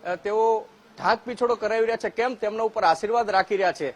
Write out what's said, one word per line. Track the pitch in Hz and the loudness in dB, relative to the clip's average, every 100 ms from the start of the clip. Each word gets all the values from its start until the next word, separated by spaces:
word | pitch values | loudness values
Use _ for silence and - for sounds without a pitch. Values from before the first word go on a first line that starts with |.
| 175 | -6
અ, | 180 | -6
તેઓ | 202 214 226 220 - - - - | -2 2 2 2 -4 -20 -20 -4
ઢાંક | 180 226 - | 0 0 -2
પીછોડો | 240 240 240 | -2 0 0
કરાવી | 214 226 | 0 0
રહ્યા | 220 226 | 0 0
છે, | 214 | -4
કેમ | - 240 233 | -2 -2 -2
તેમના | 214 214 | -4 -2
ઉપર | 226 220 | -2 2
આશીર્વાદ | 185 165 208 233 214 | 2 2 2 0 2
રાખી | 196 185 202 | 0 0 0
રહ્યા | 185 | 0
છે | - 143 | 0 -6